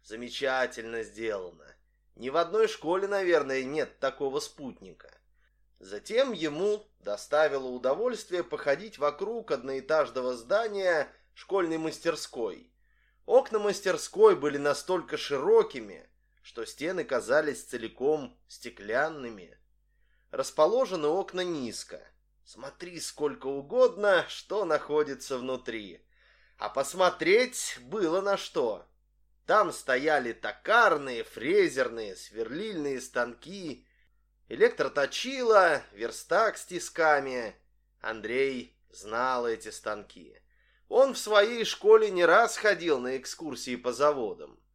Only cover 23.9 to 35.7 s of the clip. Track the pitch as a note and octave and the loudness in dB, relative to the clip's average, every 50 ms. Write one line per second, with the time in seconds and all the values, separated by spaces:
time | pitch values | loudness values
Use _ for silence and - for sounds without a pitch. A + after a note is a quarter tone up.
23.9 | E3+ F#3 G#3 G#3 F#3+ E3+ D3+ - - - - _ F#3 G#3+ G3+ E3 D3+ C#3 - - | 4 2 2 4 4 4 2 -2 -12 -16 -10 _ -4 -4 0 0 0 0 0 0
24.9 | D3 D3+ D3+ C#3 C3+ B2+ - - C3+ B2+ B2 C3 C3 B2+ B2+ - A2+ A2 G#2 F#2+ | 0 0 2 0 -4 -12 -8 -6 -6 -6 -4 -4 -6 -6 -6 -8 -10 -8 -10 -12
25.9 | E2+ - _ _ _ _ _ _ _ _ _ _ _ _ G#2 G#2+ - C3+ C#3 - | -16 -20 _ _ _ _ _ _ _ _ _ _ _ _ -10 -4 -2 -4 -4 -4
26.9 | - F#3 F#3 F3 F3 - D#3+ E3 G3 A#3 B3+ B3+ - - - - - - B2 B2 | 2 4 4 4 4 2 2 4 6 4 4 2 -4 -8 -8 -8 -10 -12 -12 -8
27.9 | F3 A3 F#3+ D#3 E3 F#3+ F#3+ G3+ G3 F#3+ - - - E3+ B2+ A2+ G2+ E2+ - _ | -4 -2 0 2 0 0 0 0 -2 -2 -4 -6 -2 0 0 0 -2 -4 -10 _
28.9 | _ _ _ _ _ _ _ _ _ _ _ - F3 G#3+ G3+ E3 - - - - | _ _ _ _ _ _ _ _ _ _ _ 2 4 4 4 2 -2 -8 -2 0
29.9 | B2+ B2+ C#3+ D#3 D3+ C#3+ B2 A#2+ A2 - - G#2+ - - _ - G#3+ A#3+ A3+ G3+ | 0 2 2 2 2 2 0 -2 -8 -6 -8 -8 -8 -6 _ 2 4 6 6 6
30.9 | E3 D3 C#3 C3 B2 A#2 G#2+ - - A2 A2 C#3+ F#3+ G#3 F#3 D#3+ B2+ C3+ B2+ A#2+ | 4 2 -2 -6 -6 -6 -8 -8 -10 -6 -2 2 4 4 4 2 2 0 -2 -2
31.9 | A#2 A2+ A2 G2+ F#2 - - - G2+ A2 A2+ A2+ C3 E3 G#3+ A3 G3+ D#3+ D3 C#3+ | -2 -6 -8 -10 -10 -14 -18 -14 -8 -6 -6 -6 -6 -8 -8 -6 -6 -6 -4 -4
32.9 | C3+ B2 B2 - - B2 A#2+ B2 A#2 _ - D3 F#3+ G3+ F3+ - - - _ _ | -6 -6 -8 -6 -4 -2 -2 -2 -6 _ -16 -16 -14 -12 -10 -12 -12 -12 _ _
33.9 | _ _ _ _ _ _ _ _ _ _ _ _ A2+ A#2+ G#3 A#3+ - - C#3+ C3 | _ _ _ _ _ _ _ _ _ _ _ _ 2 2 2 2 4 0 -4 -2
34.9 | - C#3+ C#3 C3+ - - - B3 C#4 C4 B3 A3+ A3 G3+ F#3 E3 | 0 0 -2 0 -2 -6 -6 -6 -6 -2 2 6 8 8 8 6